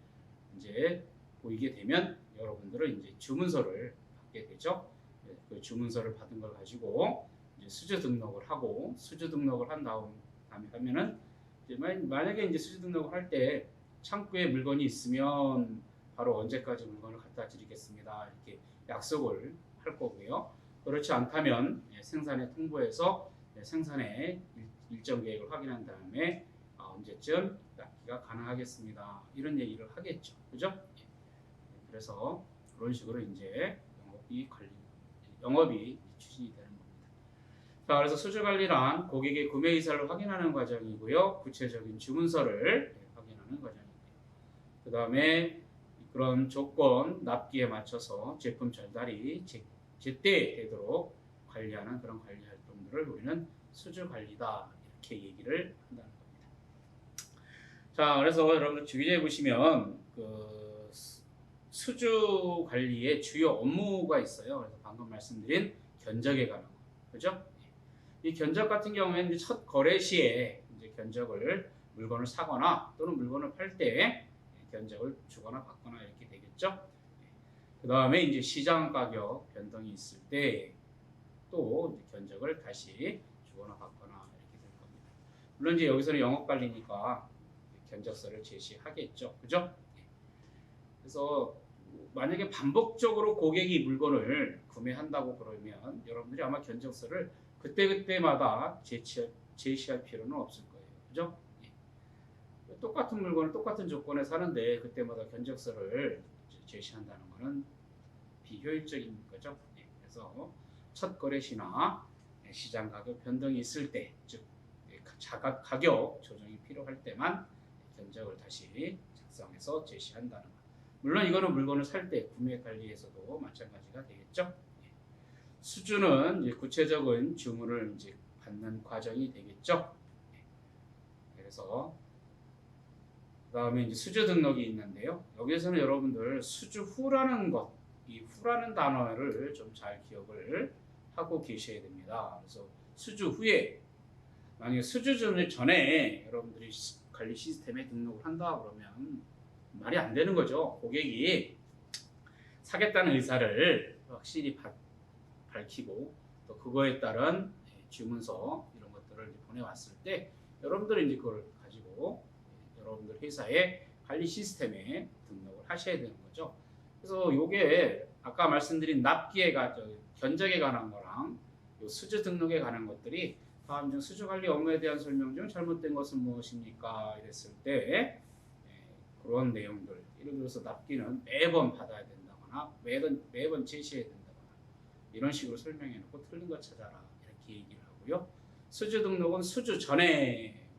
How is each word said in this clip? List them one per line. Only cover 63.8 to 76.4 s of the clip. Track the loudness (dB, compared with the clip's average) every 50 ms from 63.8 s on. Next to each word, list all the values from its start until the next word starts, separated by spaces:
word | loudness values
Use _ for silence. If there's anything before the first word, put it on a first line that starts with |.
| 2 2 2 0 2 4 4 4
있어요. | 4 0 -6 -10 -8 -6 -6 -6
그래서 | -6 -10 -14 -16
방금 | -16 -16 -14 -14 -12 -12
말씀드린 | -12 -14 -12 -12 -12 -10 -2 2 2 2 2 0 -6 -12 -20 -20 -20 -14
견적에 | -10 -6 -6 0 2 2 4 4 2 0
관한 | -2 -8 -12
거, | -16 -20 -20 -20 -20 -20 -20 -20 -18
그죠? | -14 -2 -2 -2 -2 -2 -10 -16 -20 -20 -20 -20 -20 -20 -20 -20 -20 -20 -20 -20 -20 -4
이 | -4 -4
견적 | 0 0 0 2 4 2 4 4
같은 | 2 2 0 -2
경우에는 | 0 2 2 2 2 2 2 2
이제 | 0 -2 -2
첫 | -2 -4 -4 -4
거래 | 2 4 6 8 8 6 6
시에 | 4 4 4 6 6 6 6 4 0 -2 -4 -10 -16 -18 -20
이제 | -18 -18 -16
견적을, | -12 -10 -10 -6 -4 -4 -4 -4 -4 -2 0 0 0 0 -2 -8 -16 -20 -20 -20 -12
물건을 | -10 -6 -4 -2 -2 -2
사거나 | -4 -4 -4 -4 -2 0 4 6 6 6 4 0 -8 -6 -4
또는 | -2 -2 0
물건을 | -2 -2 -2 -2 -4 -4 -6 -6
팔 | -6 -8 -8 -2
때 | 0 2 2 4 4 4 2 2 -4 -10 -18 -20 -20 -20 -20 -20 -20 -18 -14
견적을 | -12 -10 -10 -10 -8 -6 -6 -6 -8 -10 -16 -20
주거나 | -20 -16 -14 -12 -12 -12
받거나 | -12 -14 -20 -18 -18 -16 -16 -16
이렇게 | -16 -18 -20 -20 -20
되겠죠. | -20 -20 -20